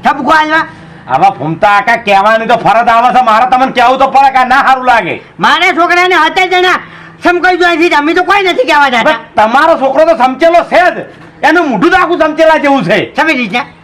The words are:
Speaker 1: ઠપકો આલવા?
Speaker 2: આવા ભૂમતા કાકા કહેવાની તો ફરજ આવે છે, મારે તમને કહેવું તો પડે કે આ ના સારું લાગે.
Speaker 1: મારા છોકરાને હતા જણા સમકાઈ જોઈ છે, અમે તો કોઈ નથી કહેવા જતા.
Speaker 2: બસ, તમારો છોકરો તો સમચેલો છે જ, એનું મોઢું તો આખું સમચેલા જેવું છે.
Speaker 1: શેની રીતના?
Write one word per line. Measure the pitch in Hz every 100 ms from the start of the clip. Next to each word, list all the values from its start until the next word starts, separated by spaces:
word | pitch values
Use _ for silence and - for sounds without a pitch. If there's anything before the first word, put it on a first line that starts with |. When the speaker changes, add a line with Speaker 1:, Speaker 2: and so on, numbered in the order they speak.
Speaker 1:
ઠપકો | 247 294 254
આલવા? | 320 311 320 - - - - -
Speaker 2:
આવા | 131 190 196
ભૂમતા | 147 165 208 202 196
કાકા | 175 190
કહેવાની | 196 202 226 220
તો | 240
ફરજ | - 214 233
આવે | 226 240
છે, | 247 240
મારે | 214 247
તમને | 254 262 247
કહેવું | 240 262
તો | 269
પડે | 269 277
કે | 262
આ | 240
ના | 262 240
સારું | 262 254
લાગે. | 233 175 120 - - 208
Speaker 1:
મારા | 302 359 320
છોકરાને | 339 349 359 349
હતા | 320 320 370
જણા | 359 359 330 - - - -
સમકાઈ | 320 359 349 359
જોઈ | 349 339 349
છે, | 311
અમે | 294
તો | 349 349
કોઈ | 403
નથી | 381 349 494
કહેવા | 302 277
જતા. | 240 240
Speaker 2:
બસ, | 311 - -
તમારો | 220 247 320 302
છોકરો | 269 269 320
તો | 330
સમચેલો | 254 262 330 339 -
છે | 285 359
જ, | 220 - - - - 254
એનું | 330 330
મોઢું | 214 320
તો | 370
આખું | 349 330
સમચેલા | 311 302 320 311
જેવું | 285 269 175
છે. | 202 123 -
Speaker 1:
શેની | 311 277
રીતના? | 226 233 - -